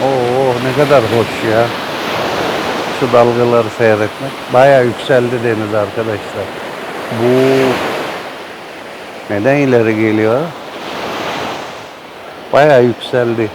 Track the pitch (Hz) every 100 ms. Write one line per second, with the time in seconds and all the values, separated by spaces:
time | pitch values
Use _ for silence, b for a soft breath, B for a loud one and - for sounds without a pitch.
0 | 131 135 120 127 135 123 127 127 143 139
1 | 113 117 110 - 117 110 117 - - -
2 | - - - - - - - - - -
3 | 127 120 120 120 120 120 107 - 117 107
4 | 107 - 135 127 - 123 139 135 123 104
5 | - 131 123 120 120 110 107 107 101 101
6 | 113 101 - - 95 - - - - -
7 | - 113 120 127 135 135 131 127 127 -
8 | 131 - - - - - - - - -
9 | - - - 104 117 143 139 120 110 110
10 | 110 107 110 120 165 143 - - - -
11 | - - - - - - - - - -
12 | - - - - - 127 151 135 123 113
13 | - 127 120 113 107